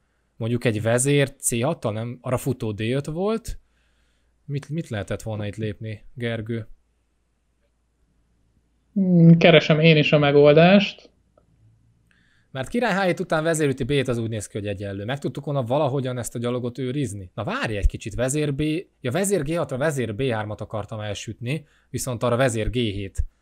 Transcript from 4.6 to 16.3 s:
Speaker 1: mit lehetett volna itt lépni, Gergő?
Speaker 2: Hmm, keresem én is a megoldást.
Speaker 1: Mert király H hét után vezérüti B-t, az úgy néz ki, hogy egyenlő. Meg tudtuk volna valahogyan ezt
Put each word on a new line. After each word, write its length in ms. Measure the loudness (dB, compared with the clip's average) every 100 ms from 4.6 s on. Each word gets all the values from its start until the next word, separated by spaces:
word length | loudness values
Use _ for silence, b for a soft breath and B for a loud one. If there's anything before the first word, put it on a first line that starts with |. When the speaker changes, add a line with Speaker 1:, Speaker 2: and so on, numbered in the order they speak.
| -8
Speaker 1:
mit 200 | -8 -6
lehetett 320 | -6 -6 -8
volna 240 | -6 -6 -6
itt 80 | -6
lépni, 480 | -6 -6 -10 -12 -14
Gergő? 540 | -8 -6 -6 -6 -8 -8 -16 _ _ _ _ _ _ _ _ _ _ _ _ _ _ _ _ _ _ _ _ _
Speaker 2:
Hmm, 440 | -2 4 8 8 10
keresem 420 | 8 8 6 4
én 180 | 6 6
is 140 | 4
a 60 | 4
megoldást. 920 | 4 6 8 8 8 6 4 -4 -20 _ _ _ _ _ _ _ _ _ _ _ _ _ _
Speaker 1:
Mert 160 | -12 -6
király 260 | -2 -2
H 120 | 0 0
hét 140 | -2
után 240 | -2 -2
vezérüti 400 | 0 0 0 -2
B-t, 240 | -2 -2 0
az 100 | -2
úgy 120 | -4
néz 180 | -6 -8
ki, 100 | -8
hogy 100 | -6
egyenlő. 380 | -6 -8 -8 -8
Meg 140 | -6
tudtuk 260 | -6 -8 -6
volna 180 | -4
valahogyan 540 | -2 0 0 -2 -4 -6
ezt 180 | -8